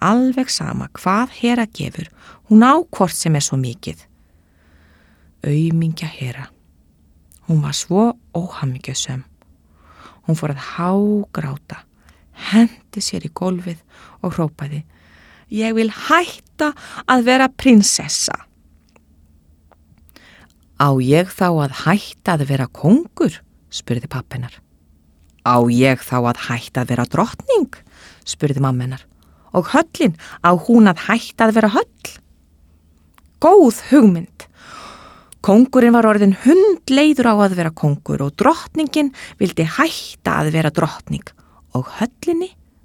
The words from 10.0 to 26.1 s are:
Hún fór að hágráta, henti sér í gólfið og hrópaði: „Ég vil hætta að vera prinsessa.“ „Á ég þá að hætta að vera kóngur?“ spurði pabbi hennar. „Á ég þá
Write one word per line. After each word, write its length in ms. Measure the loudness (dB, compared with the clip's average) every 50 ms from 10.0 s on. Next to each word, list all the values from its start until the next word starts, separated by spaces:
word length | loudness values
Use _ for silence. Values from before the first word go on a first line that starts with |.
| -20 -20 -20 _ -6 -4
Hún 100 | -4 -4
fór 140 | -4 -6 -8
að 120 | -10 -12 -14 -10
hágráta, 1040 | -6 -4 -2 0 0 0 0 0 -2 -4 -6 -8 -10 -8 -8 -10 -10 _ -16 -20 -20 -20 _ _ _ _ _ -20 _ _ _ _ -16 -8 0
henti 500 | 4 4 4 4 0 -6 _ _ -12 -10
sér 240 | -10 -8 -8 -8 -10
í 60 | -10 -10
gólfið 460 | -6 -6 -4 -4 -6 -8 -10 -12 -14 _ _ _ -20 -20 -20 -16 -8
og 140 | -8 -8 -4
hrópaði: 480 | -2 -4 -4 -4 -8 -12 -10 -10 -10 -12 _ _ _ _ _ _ _ _ _ _ _ _ -10
„Ég 240 | -6 -4 -4 -2 0
vil 160 | 0 -2 -2
hætta 840 | -4 -6 -2 0 2 2 2 0 -8 -18 -20 _ _ -4 -4 -4 -4 -8 -16 -20 -18 -10 -2 0
að 160 | 2 2 4
vera 220 | 2 2 2 2 0
prinsessa.“ 840 | -2 0 4 6 6 6 6 4 0 -4 -6 -6 -6 -6 -6 -6 -8 -10 -14 _ _ _ _ _ _ _ _ _ _ _ _ _ _ _ _ _ _ _ _ _ _ _ _ _ _ _ _ _ _ _ _ _ -20 -20 _ -20 -20 -20 -20 _ _ _ _ _ _ -2
„Á 120 | 0 2 2 2
ég 300 | 2 2 2 2 2 0
þá 180 | -2 -2 -2 0 0 0 -2
að 60 | -2 -4 -4 -2
hætta 540 | 0 0 0 -2 -6 -16 _ -4 -2 0 0
að 80 | 0
vera 220 | -2 -2 -2 -4 -6
kóngur?“ 760 | -8 -2 2 4 4 4 2 -2 -4 -2 -2 -2 -4 -6 _ _ _ _ _ _
spurði 380 | -16 -14 -8 -6 -6 -6 -6 -8
pabbi 280 | -10 -12 -12 -10 -10
hennar. 240 | -12 -12 -12 -14 -20 _ _ _ _ _ _ _ _ _ _ _ _ _ _ _ _ -2
„Á 120 | 2 2 4 4 2
ég 260 | 2 2 4 2 2 0
þá 200 | -4 -4